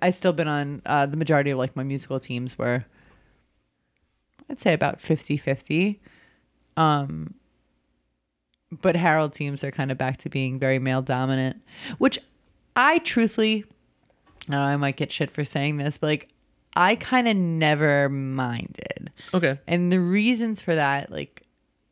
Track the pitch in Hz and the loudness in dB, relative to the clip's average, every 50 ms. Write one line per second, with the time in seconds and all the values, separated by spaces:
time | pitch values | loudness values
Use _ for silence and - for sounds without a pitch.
0 | - 180 180 - - 185 170 151 165 156 147 147 143 143 143 131 - - 143 147 | 0 0 0 2 2 0 2 2 0 -2 -2 -2 -2 -4 -6 -8 -4 -2 0 0
1 | 139 143 143 156 160 151 156 143 143 143 139 127 127 131 - 127 131 139 139 139 | 0 0 0 0 2 2 4 4 4 2 0 0 -2 -2 -4 -4 -6 -4 -4 -6
2 | - - 139 131 - - 127 120 123 127 - - 120 120 120 123 110 - _ _ | -6 -6 -6 -6 -6 -6 -6 -6 -6 -8 -6 -4 -2 0 0 -2 -2 -6 _ _
3 | _ _ _ _ _ _ _ _ _ _ _ _ _ _ _ _ _ _ _ _ | _ _ _ _ _ _ _ _ _ _ _ _ _ _ _ _ _ _ _ _
4 | _ _ _ _ _ _ _ - - - 277 - - 202 160 - 143 143 - - | _ _ _ _ _ _ _ -20 -16 -14 -8 -2 0 2 2 2 2 -2 -2 -2
5 | - - 160 147 - - 143 147 - - 139 - - - 151 160 185 208 208 - | -2 -2 -2 -2 -2 -2 -4 -2 -2 -2 -4 -2 -2 -2 0 2 2 0 0 -4
6 | _ - _ _ _ _ _ _ _ _ _ _ _ _ _ - 160 156 151 143 | _ -20 _ _ _ _ _ _ _ _ _ _ _ _ _ 2 2 4 4 2
7 | 139 139 78 78 78 - - - _ _ _ _ _ _ _ _ _ _ _ _ | 0 -4 -6 -8 -8 -10 -12 -16 _ _ _ _ _ _ _ _ _ _ _ _
8 | _ _ _ _ _ _ _ _ _ _ _ _ _ _ 175 - - 190 165 175 | _ _ _ _ _ _ _ _ _ _ _ _ _ _ -8 -2 0 0 2 4
9 | 175 175 156 156 156 151 143 - 147 143 139 139 - 139 - - 135 135 131 - | 4 4 4 4 2 0 -2 -6 -6 -6 -6 -6 -6 -6 -4 -4 -4 -4 -2 -2
10 | 135 131 131 - - 151 - 139 131 127 131 131 135 131 135 131 127 131 131 131 | -2 -2 -4 -4 -8 -6 -4 -2 -2 -2 -2 0 2 2 2 2 2 0 0 0
11 | 131 131 131 127 131 131 135 131 131 131 - - - _ - - - - 233 - | 0 -2 -2 -2 0 0 0 0 0 -2 -4 -8 -14 _ -20 -16 -14 -12 -2 2
12 | - 262 - - - _ _ _ _ _ _ _ _ _ - 240 254 294 320 339 | 2 2 2 0 -6 _ _ _ _ _ _ _ _ _ 0 2 4 4 4 2
13 | 339 - - 240 226 214 - - 220 220 220 214 208 - _ _ _ _ _ _ | 0 0 0 2 2 2 2 2 2 2 2 0 -4 -8 _ _ _ _ _ _
14 | _ _ _ _ _ _ _ - - - 143 139 139 139 143 143 143 139 135 - | _ _ _ _ _ _ _ -16 -8 -4 -2 0 0 0 0 0 0 -2 -2 -2
15 | 147 - - - 151 - - - 147 - - 147 139 147 151 147 139 147 147 - | -4 -4 -4 -4 -4 -4 -4 -4 -6 -4 -2 -2 -2 -2 -2 -2 -2 -4 -4 -2
16 | - 151 151 151 - - _ _ _ _ _ _ _ _ - - 175 190 220 - | -2 -2 -2 -2 -4 -10 _ _ _ _ _ _ _ _ 0 4 4 4 4 2
17 | - - 254 254 240 233 220 196 180 170 165 160 156 151 151 147 151 147 143 143 | 0 0 2 2 4 4 2 2 2 0 0 2 2 2 4 4 4 4 4 4
18 | 143 139 139 135 135 135 131 135 127 123 120 117 - - - - - - - - | 2 0 0 -2 -4 -4 -4 -2 -2 -2 -4 -6 -8 -10 -12 -12 -12 -12 -10 -12
19 | - - - - - - - 185 170 139 135 139 - - 170 175 175 175 180 185 | -12 -16 -16 -18 -8 -4 0 2 2 2 0 -2 -4 -2 0 0 2 2 2 2
20 | 180 175 185 208 214 240 254 220 233 226 220 - - - 165 156 147 139 139 139 | 2 2 2 2 4 2 2 2 0 -2 -4 -4 -2 0 0 2 2 2 0 -2
21 | - - - 76 73 - _ - - _ _ _ _ _ _ _ _ _ | -4 -6 -8 -10 -10 -10 _ -20 -20 _ _ _ _ _ _ _ _ _